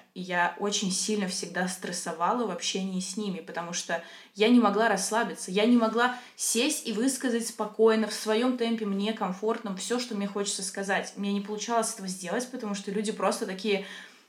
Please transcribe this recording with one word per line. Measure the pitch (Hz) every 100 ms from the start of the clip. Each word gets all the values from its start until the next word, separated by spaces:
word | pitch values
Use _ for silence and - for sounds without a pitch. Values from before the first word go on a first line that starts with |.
| - -
И |
я | 180 175 175 -
очень | 202 202 190
сильно | 185 - 208 185
всегда | - 185 175 180
стрессовала | - 190 180 175 165 175 240 220
в |
общении | 175 - 196 190 185
с | 185 -
ними, | 208 170
потому | 160 170 170
что | 175 - 170 - - -
я | - 214
не | 247
могла | 208 196 226
расслабиться, | 190 - 220 214 - -
я | 185 226
не | 240
могла | 226 220 247 247 - -
сесть | - 226 294 302 233
и |
высказать | 202 262 - 262 233 226
спокойно, | - 208 - 220 220 214
в |
своем | - 220 220 247 247
темпе, | 233 226 208
мне | 196 208
комфортном, | 220 196 180 214 226 208 190
все, | - 247
что | 240 202
мне | 202
хочется | 202 202 -
сказать. | 190 - 190 185 - -
Мне | 202
не | 202
получалось | 202 214 233 233 220
этого | - 190
сделать, | 180 175 214 247
потому | 240 214
что | 196 -
люди | 196 214
просто | - 190 220 185
такие: | 190 220 196 - - - -